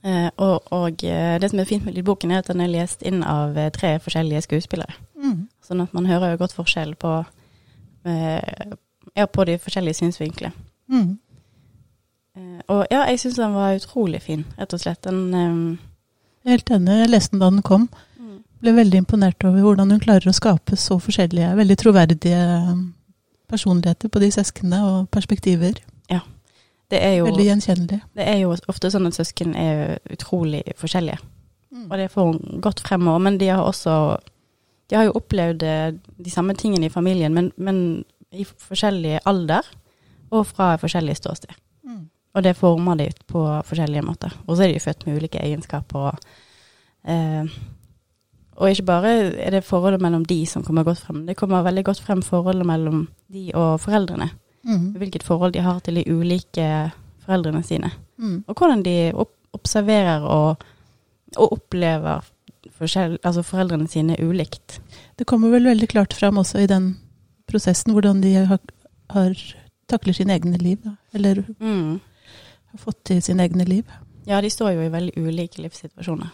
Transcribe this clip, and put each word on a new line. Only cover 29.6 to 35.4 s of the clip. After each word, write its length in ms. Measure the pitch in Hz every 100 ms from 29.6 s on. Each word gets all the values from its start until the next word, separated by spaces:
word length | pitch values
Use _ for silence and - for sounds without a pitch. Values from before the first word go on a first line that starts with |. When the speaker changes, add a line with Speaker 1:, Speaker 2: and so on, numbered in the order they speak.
| 160 151 156 165 -
Speaker 1:
utrolig 500 | - - 180 160 151 - -
forskjellige. 400 | 160 185 165 - - - _ _ _
Speaker 2:
Mm. 160 | 247 208
Speaker 1:
Og 60 | 190
det 140 | 190
får 140 | - 175
hun 360 | 160 - -
godt 180 | 165 -
frem 220 | - 185 175
også, 140 | 165
men 140 | 190 196
de 80 | 190
har 160 | 190 -
også, 540 | 190 - 156 151 - - _ _ _ _ _ _
de 60 | 214
har 100 | 214
jo 80 | 226
opplevd, 480 | - 202